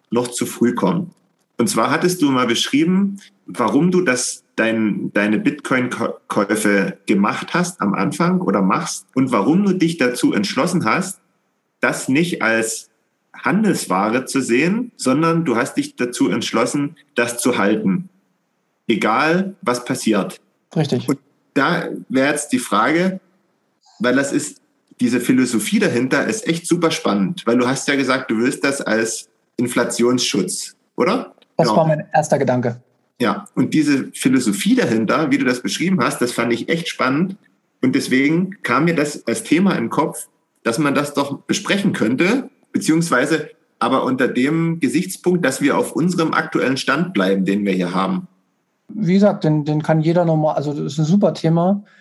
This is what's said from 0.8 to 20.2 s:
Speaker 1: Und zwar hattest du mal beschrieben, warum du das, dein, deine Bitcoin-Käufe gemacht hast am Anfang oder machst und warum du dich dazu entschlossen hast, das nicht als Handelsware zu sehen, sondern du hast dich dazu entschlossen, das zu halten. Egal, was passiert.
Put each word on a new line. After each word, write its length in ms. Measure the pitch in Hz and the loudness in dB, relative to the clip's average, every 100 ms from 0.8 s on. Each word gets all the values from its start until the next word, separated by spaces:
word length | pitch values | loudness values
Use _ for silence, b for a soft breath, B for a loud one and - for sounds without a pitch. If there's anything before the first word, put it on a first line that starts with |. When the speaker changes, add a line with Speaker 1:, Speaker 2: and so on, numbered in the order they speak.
| 95 85 - - _ _ _ - | 0 0 -4 -10 _ _ _ -2
Speaker 1:
Und 80 | 117 | 0
zwar 240 | 110 123 | 0 0
hattest 300 | 156 175 180 | 2 0 2
du 100 | 143 | 2
mal 160 | 131 117 | 2 2
beschrieben, 720 | 120 - 139 165 185 202 196 B _ - | 0 0 0 2 2 0 -2 B _ -12
warum 460 | - 110 120 175 | -4 0 2 4
du 100 | 180 | 2
das, 440 | 131 123 - - _ - | 2 0 -2 -8 _ -2
dein, 560 | 110 113 107 92 - | 0 0 0 -2 -2
deine 240 | 104 104 104 | 0 2 2
Bitcoin-Käufe 1600 | 143 143 - 131 123 - 113 - - 110 101 110 104 101 95 - - | 0 -2 -2 -2 -2 -4 -6 -6 -6 -2 0 0 2 2 0 -4 -2
gemacht 480 | 101 104 - - | 2 2 0 -4
hast 280 | 170 180 - | -2 -2 -2
am 120 | 101 | -2
Anfang 460 | - 98 - 175 185 | 0 -2 0 0 0
oder 220 | 180 101 | 0 0
machst 440 | 95 127 165 - - | 2 0 -4 -10 -8
und 180 | 131 131 | -2 0
warum 320 | 113 104 180 | 2 2 2
du 100 | 202 | 2
dich 240 | 175 165 - | 2 0 2
dazu 360 | 123 - 151 | 0 2 0
entschlossen 520 | 180 202 247 277 180 120 | 2 0 0 0 0 2
hast, 340 | 170 190 - _ _ _ _ _ _ | 0 -2 -10 _ _ _ _ _ _
das 260 | 123 - - | -2 -2 0
nicht 340 | 135 175 - | 0 0 0
als 480 | 110 113 113 - - _ _ _ _ - | 0 0 0 -6 -12 _ _ _ _ -8
Handelsware 840 | 127 185 214 - - 92 107 123 | -2 2 2 0 -2 -2 0 -2
zu 160 | 131 135 | -2 -2
sehen, 540 | 120 120 165 220 254 - | 0 2 2 0 -4 -6
sondern 480 | 127 139 165 165 | -2 2 2 0
du 140 | 165 113 | 0 0
hast 180 | 135 - | -2 -2
dich 220 | 143 - | -6 -4
dazu 320 | 123 - 139 | -6 -2 0
entschlossen, 680 | - - 110 123 143 147 - b - | 0 -2 0 0 0 -4 -6 b -2
das 220 | 120 - | -2 -2
zu 200 | 135 104 | -2 0
halten. 500 | 101 107 95 90 - _ _ _ _ _ _ _ - | 2 2 0 -2 -4 _ _ _ _ _ _ _ -4
Egal, 680 | 104 110 117 156 175 196 - | 0 0 2 2 0 -2 -6
was 220 | - 123 | -4 -4
passiert. 560 | - - - 107 | -4 -4 0 0